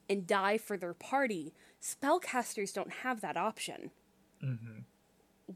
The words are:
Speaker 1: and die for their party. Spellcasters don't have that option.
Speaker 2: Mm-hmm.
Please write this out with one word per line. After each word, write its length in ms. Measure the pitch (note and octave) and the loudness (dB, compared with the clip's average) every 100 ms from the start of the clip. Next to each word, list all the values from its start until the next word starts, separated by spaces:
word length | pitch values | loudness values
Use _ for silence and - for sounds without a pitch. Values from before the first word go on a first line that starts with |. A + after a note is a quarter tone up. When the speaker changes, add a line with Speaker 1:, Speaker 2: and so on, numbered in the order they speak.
| - | -2
Speaker 1:
and 180 | G3+ F3 | 0 4
die 300 | G3+ F#3+ G#3+ | 4 4 2
for 180 | - G3+ | 0 -4
their 160 | F3 | -4
party. 600 | E3+ - C4+ C4+ F#3 D3+ - - - | -8 0 2 2 0 -4 -12 -20 -12
Spellcasters 920 | - - C#4 F4 - B3+ A#3 - G3 | -10 -2 4 4 4 0 0 -2 -2
don't 180 | G3+ - - | -2 -4 -4
have 180 | B3+ A#3 | -2 -2
that 160 | D3+ D#3+ | 0 0
option. 540 | G#3 G#3+ - - - _ _ _ _ - | 0 0 -8 -8 -12 _ _ _ _ -6
Speaker 2:
Mm-hmm. 360 | C3+ A#2 A2+ A2 B2 _ _ _ _ _ - | -4 -4 -6 -14 -16 _ _ _ _ _ -14